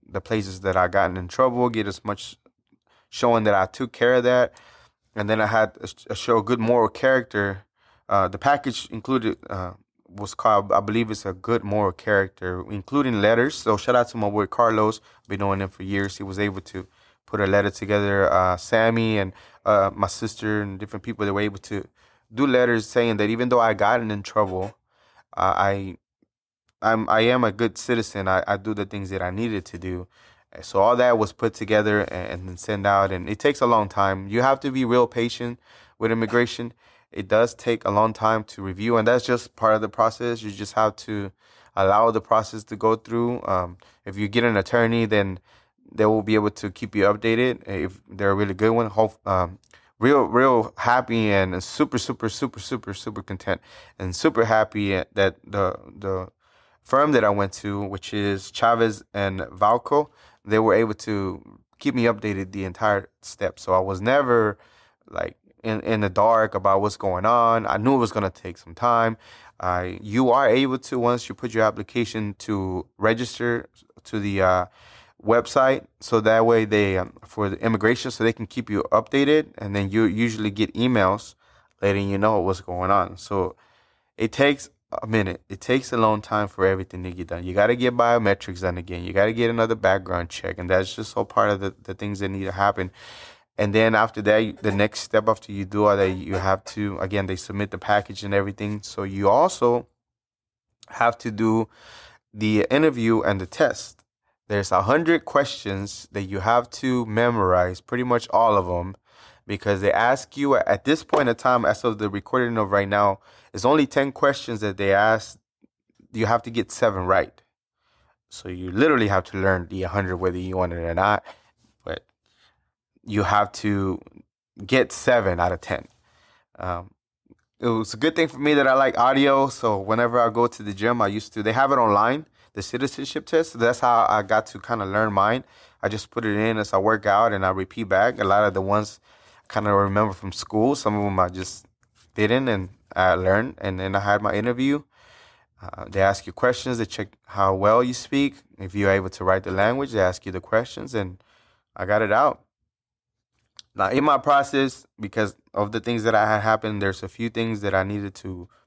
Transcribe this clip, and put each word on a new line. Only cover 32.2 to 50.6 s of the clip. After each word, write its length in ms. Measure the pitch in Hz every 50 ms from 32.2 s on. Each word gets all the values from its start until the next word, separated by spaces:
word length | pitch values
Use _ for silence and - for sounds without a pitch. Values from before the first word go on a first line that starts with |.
| 90 55
and 160 | 69 90 90 92
then 80 | 90
sent 280 | 90 - - 107 101 98
out. 280 | 101 101 98 98 95
And 160 | 95 87 - 90
it 100 | 107 -
takes 220 | - 143 143 -
a 60 | 131
long 220 | 120 113 110 104 95
time. 380 | - 104 98 98 95 95 98
You 160 | 98 104 120
have 160 | 123 135 135 135
to 120 | - 139
be 120 | 131 135 127
real 220 | 113 120 123 120
patient 540 | 117 - 123 117 120 - - 123 120 120 - _ _ - - - _ _ -
with 120 | 110 113
immigration. 640 | 113 113 113 104 113 120 120 120 - - 120 117 - _ _ _ _ _ _ _
It 160 | - - 98 92
does 260 | 107 110 120 120 -
take 300 | - - 120 117 110 -
a 60 | 98
long 220 | 101 104 110 113
time 300 | 110 - 110 110 113 110 104
to 180 | - - -
review, 340 | 98 95 92 95 107 117 117
and 100 | 113 110
that's 180 | 113 123 123 -
just 300 | - 123 117 - - _
part 200 | - 113 110 107
of 60 | 107
the 80 | 110 104
process. 540 | - - 110 113 - - 120 120 117 110
You 80 | 107 104
just 220 | 98 101 104 -
have 240 | - 110 110 107 104
to 340 | - - - 107 104 101 95 - _ _ _ _ _ _ _ _
allow 340 | 98 98 95 101 107 113 117
the 100 | 107 110
process 440 | - - 113 110 107 - - 110 104
to 120 | - 113
go 200 | 95 107 113 113
through. 480 | 110 - - 113 117 120 120 123 - -
Um, 320 | - 95 92 90 87 90 - _ _ _ _ _
if 120 | 101 95
you 100 | 101 104
get 160 | 98 104 120
an 140 | 117 120 110
attorney, 500 | 101 95 - - 120 117 113 117 117 113
then 320 | 104 107 104 98 98 92 87 - _ _ _ _ _ _ _ _ -
they 140 | - - 107
will 160 | 107 110 110
be 120 | 98 107 107
able 160 | 107 104 104
to 200 | - - - 101
keep 260 | 92 - 117 101 -
you 80 | 104 95
updated. 640 | 101 104 104 113 113 113 113 123 127 123 - - -
If 320 | 98 90 73 92 95 - _ -
they're 220 | 98 95 101 98
a 40 | 98
really 200 | 98 104 98 95
good 160 | 92 107 113
one, 180 | 113 120 117 107
hope, 340 | 98 110 110 107 - _ _
um, 320 | 101 95 92 90 87 95 - _ _ _ _ _ _ _ -
real, 220 | 107 131 147 139
real 500 | 110 80 113 123 135 135 127 117